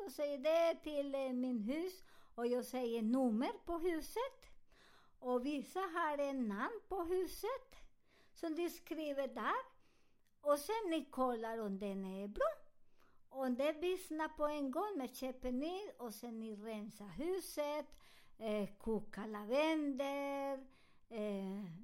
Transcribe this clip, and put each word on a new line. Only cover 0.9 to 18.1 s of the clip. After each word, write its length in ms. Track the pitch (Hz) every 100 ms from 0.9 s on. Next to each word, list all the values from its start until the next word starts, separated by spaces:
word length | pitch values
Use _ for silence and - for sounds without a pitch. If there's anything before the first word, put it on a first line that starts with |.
| 294 285 269
eh, 180 | 262
min 260 | 247 254 247
hus. 440 | 208 302 370 370 - - - -
Och 120 | 240
jag 180 | 247 254
säger 360 | 254 240 233
nummer 500 | 220 254 254 214 302 453 -
på 140 | 339
huset. 600 | 349 320 - 427 539 508 - - - - - - - -
Och 260 | 247 247 254
vissa 340 | 294 - 359
har 380 | 381 339 320 285
en 300 | 285 269 226
namn 320 | 202 277 453 -
på 160 | 392
huset 720 | 330 370 349 - 415 523 - - - - _ - -
som 220 | - 339 311
de 140 | 349
skriver 580 | - - 320 302 277 262
där. 460 | 233 233 440 539 - - - - _ _ _
Och 180 | - -
sen 300 | - 440 403
ni 160 | 320 -
kollar 520 | - 254 233 226 226
om 220 | 214 190
den 260 | 202 196 190
är 220 | 190 202
bra. 260 | 214 587 605 - - - - - - -
Om 260 | 262 262 247
det 180 | 285
vissnar 540 | 302 349 370 - 311 311
på 180 | 302 294
en 260 | 302 269
gång, 220 | 277 415 370
men 100 | 240
köper 440 | - 262 254 254
ni 400 | 247 302 370 415 -
och 160 | 240
sen 260 | 214 240 226
ni 160 | 220 208
rensar 520 | 214 214 214 - 208
huset, 800 | 165 320 370 - - 294 294 294 - -